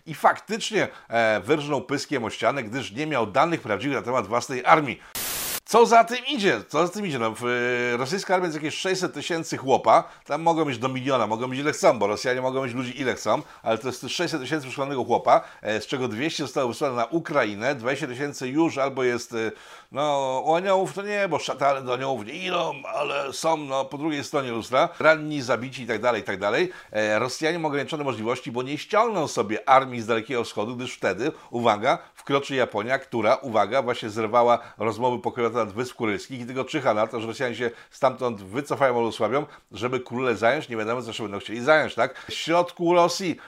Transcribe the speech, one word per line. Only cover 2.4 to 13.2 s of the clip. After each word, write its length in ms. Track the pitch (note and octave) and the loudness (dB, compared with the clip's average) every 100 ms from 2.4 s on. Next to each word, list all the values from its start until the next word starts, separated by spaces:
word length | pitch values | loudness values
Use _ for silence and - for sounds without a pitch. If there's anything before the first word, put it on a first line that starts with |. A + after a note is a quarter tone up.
| A2+ C#3 | 0 0
gdyż 280 | G#2+ C3 G2 | -4 -6 -8
nie 160 | G#2+ D#3 | -6 -2
miał 200 | C#3 G#2+ | 0 0
danych 340 | C3 E3+ D#3+ | 2 2 0
prawdziwych 360 | A2 G2 C3+ B2 | -2 -2 0 -2
na 60 | |
temat 240 | G2+ B2+ G2 | 0 -2 0
własnej 380 | A#2 - B2+ E3 | -2 -2 -2 4
armii. 340 | D#3 C#3 - - - - - - - - | 4 4 -6 -10 -8 -6 -6 -6 -8 2
Co 200 | A3+ G#3+ | 6 8
za 180 | A#3 | 8
tym 140 | A3+ B3 C4 | 6 0 -4
idzie? 360 | C#4+ G3 A2+ F#2+ | 0 2 0 0
Co 200 | D3 F3 | 0 0
za 60 | |
tym 120 | G#3+ G3+ | 0 -4
idzie? 140 | C3+ | -2
No, 120 | A2+ | -2
w, 140 | A2 B2 | -2 -2
e, 520 | B2 B2 B2 B2 A#2+ | 0 0 0 0 0
rosyjska 380 | C3 F#3+ - F#3 | -2 -4 0 0
armia 100 | F3+ | 0
jest 100 | D3+ | -4
jakieś 200 | D3+ - | -6 -4
sześćset 380 | F#3+ F#3 E3+ | -2 -2 -2
tysięcy 440 | D3 C3+ E3 D#3+ B2+ | -6 -4 -4 -4 -4
chłopa, 460 | C3 A#2+ A2+ D3 - - - | 2 4 6 6 4 -8 -6
tam 160 | D3 | 0
mogą 240 | E3 D#3+ D3 | 2 2 0
mieć 120 | A2+ | 0
do 120 | C3 | -2
miliona, 380 | C3 C3 B2+ G#2+ | -2 0 0 2
mogą 200 | A2+ B2+ | 0 -2
mieć 120 | B2+ | -2
ile 120 | D3 | -2
chcą, 280 | - F3+ B2 | 2 4 4
bo 80 | G2+ | 2
Rosjanie 340 | G#2+ C3 B2+ | 0 -2 0
mogą 240 | C3 C3 C3 | 0 -2 -4
mieć 80 | |
ludzi 280 | B2 B2 B2+ | -4 -6 -4
ile 140 | B2+ | -2
chcą, 260 | G2 | 0